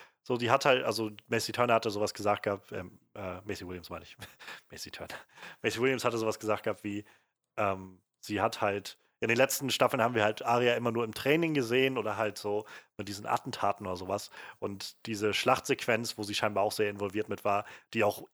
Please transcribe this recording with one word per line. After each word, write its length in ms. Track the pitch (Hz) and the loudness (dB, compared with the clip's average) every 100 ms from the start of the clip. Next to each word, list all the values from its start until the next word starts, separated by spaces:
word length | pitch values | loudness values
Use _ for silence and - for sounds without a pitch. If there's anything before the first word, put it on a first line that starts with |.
| - _ | -20 _
So, 140 | - 123 | -4 0
die 140 | 117 | 4
hat 140 | 135 147 | 6 6
halt, 180 | 127 | 4
also 260 | 123 107 107 107 - | 2 0 -4 -6 -2
Macy 240 | 113 - | -2 0
Turner 220 | 113 123 | 0 4
hatte 160 | 113 113 | 4 2
sowas 220 | 101 104 | 0 -2
gesagt 300 | - 101 101 | 0 0 2
gehabt, 280 | 104 101 - | 0 -4 -6
ähm, 260 | 104 92 - _ | -10 -10 -16 _
äh, 260 | 104 95 92 | -10 -10 -8
Macy 220 | 101 95 90 | -10 -10 -8
Williams 220 | 90 85 | -12 -10
meine 160 | 85 | -14
ich. 120 | - - - - | -14 -18 -20 -18
<laughs> 260 | - - - | -16 -16 -16
Macy 200 | - - | -16 -14
Turner. 240 | - - - - - - - | -12 -12 -14 -16 -20 -18 -4
Macy 180 | 117 110 | -2 2
Williams 240 | 131 127 | 2 4
hatte 140 | 123 117 | 0 0
sowas 200 | 110 104 | -2 -2
gesagt 260 | 107 104 | -2 0
gehabt 200 | 110 101 | -2 -4
wie, 200 | 104 101 - _ _ _ _ - | -6 -8 -10 _ _ _ _ -2
ähm, 440 | 101 95 95 92 _ _ | 0 -2 -8 -18 _ _
sie 200 | - 101 | -6 0
hat 200 | 113 - | 0 2
halt, 380 | 104 101 - - _ _ | 0 0 -6 -16 _ _
in 80 | 117 | 0
den 80 | 120 | 4
letzten 320 | 135 - 135 | 4 2 -2
Staffeln 320 | - 127 131 | 2 2 4
haben 120 | 117 | 2
wir 80 | 117 | 4
halt 220 | 104 110 | 2 2
Arya 300 | 117 120 123 | 2 4 4
immer 180 | 120 120 | 2 0
nur 100 | 117 | 0
im 100 | 110 | -2
Training 400 | - 135 160 165 | -2 2 2 2
gesehen 440 | 147 113 127 135 131 | 0 2 2 2 0
oder 180 | 107 101 | -2 0
halt 180 | 107 - | -2 -2
so 280 | 104 104 - - - - | -4 -4 -4 -14 -16 -10
mit 100 | 101 | -10
diesen 180 | 98 117 | -8 -2
Attentaten 600 | 120 127 - 101 - 98 | -2 -2 -2 -2 -2 -4
oder 100 | 90 | -6
sowas. 340 | 92 101 - - - - | -4 -4 -6 -14 -18 -8
Und 440 | 101 98 - - - | -8 -8 -12 -12 -8
diese 260 | 104 107 | -2 0
Schlachtsequenz, 840 | 98 127 127 - 135 - 113 117 - | 2 4 2 2 -2 2 0 0 -6
wo 40 | |
sie 120 | 104 104 | -4 0
scheinbar 260 | 110 101 | 0 2
auch 80 | 104 | 2
sehr 180 | - 104 | 2 0
involviert 380 | 101 101 104 104 | 0 -2 -2 -4
mit 160 | 98 | -2
war, 200 | 104 101 - - _ | 0 0 -2 -14 _
die 100 | 113 | 2
auch 180 | 104 - - | 2 2 0